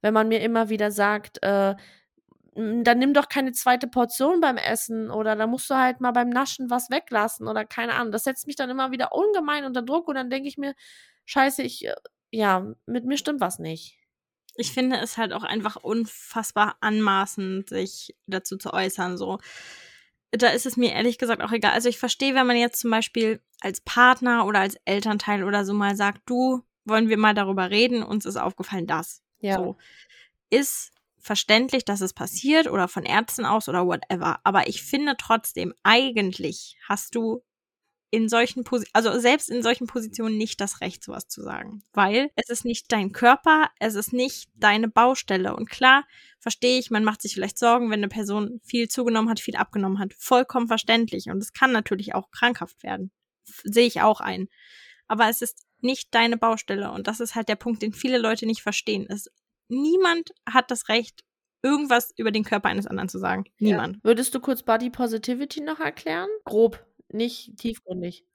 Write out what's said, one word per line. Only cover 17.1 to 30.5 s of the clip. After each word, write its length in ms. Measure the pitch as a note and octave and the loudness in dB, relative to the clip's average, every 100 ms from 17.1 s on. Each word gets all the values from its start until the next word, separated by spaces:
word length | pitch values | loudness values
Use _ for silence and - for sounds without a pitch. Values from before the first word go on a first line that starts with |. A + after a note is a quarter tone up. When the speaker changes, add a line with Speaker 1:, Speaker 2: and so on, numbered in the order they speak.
| G3 G3 - F#3+ F#3+ G3 | 2 0 -4 -6 -6 -6
Speaker 2:
sich 460 | F#3+ F#3+ - - - - | -6 -6 -8 -18 -20 -8
dazu 300 | F#3+ - G3 | -8 -6 -10
zu 160 | - | -6
äußern, 440 | - F#3+ F#3+ F3+ F3+ | -4 -4 -4 -6 -4
so. 220 | F#3+ F#3+ - - - - - - _ _ _ | -6 -8 -10 -20 -20 -20 -20 -20 _ _ _
Da 180 | A#3 A#3+ | 2 2
ist 160 | B3 B3+ | 2 -2
es 120 | B3 | 0
mir 140 | A#3+ | 0
ehrlich 240 | - A#3 A#3 | 2 0 0
gesagt 240 | A#3+ A3+ | -2 -2
auch 100 | - | -2
egal. 200 | A3+ G#3 | 2 2
Also 160 | - A#3+ | 4 0
ich 80 | A#3 | -2
verstehe, 360 | B3 - C#4 C4 | -4 0 2 4
wenn 100 | B3+ | 4
man 100 | A#3+ | 4
jetzt 220 | A#3+ - | 2 -2
zum 100 | A#3 | 0
Beispiel 500 | A3 A3+ - A3 A3+ _ _ | 0 0 0 0 -2 _ _
als 200 | G3 F#3+ | -8 -8
Partner 640 | - - B3 B3+ B3 A#3 G3+ | -4 6 6 6 2 2 2
oder 140 | G#3 | 2
als 160 | F#3+ F#3+ - | 0 -2 -2
Elternteil 580 | G3+ G#3+ G#3 - G3+ | -2 0 -2 0 -2
oder 220 | F#3+ G#3 F#3+ | 0 0 0
so 80 | |
mal 220 | G#3 G3+ G3+ | 0 0 2
sagt, 260 | G3+ G3+ - | 0 -2 -4
„Du, 340 | B3 B3+ B3+ - _ - | 2 2 0 -4 _ 0
wollen 240 | A3 A3+ | 2 4
wir 80 | G#3+ | 4
mal 160 | G#3+ | 4
darüber 360 | G#3 G3 G3 F3+ | 4 0 0 0
reden? 320 | G#3 A#3+ A#3+ | 4 4 2
Uns 220 | - G#3+ - | -2 -4 -4
ist 120 | G3 | -4
aufgefallen, 480 | - - - F#3+ E3+ | -4 -4 -8 -6 -2
dass.“ 360 | D#3+ E3 - _ _ | -4 -4 -14 _ _
Speaker 1:
Ja. 180 | G3+ F#3+ | -4 -2
Speaker 2:
So. 140 | F3+ F#3+ _ - - - _ _ | -2 -8 _ -20 -20 -20 _ _
Ist 420 | _ | _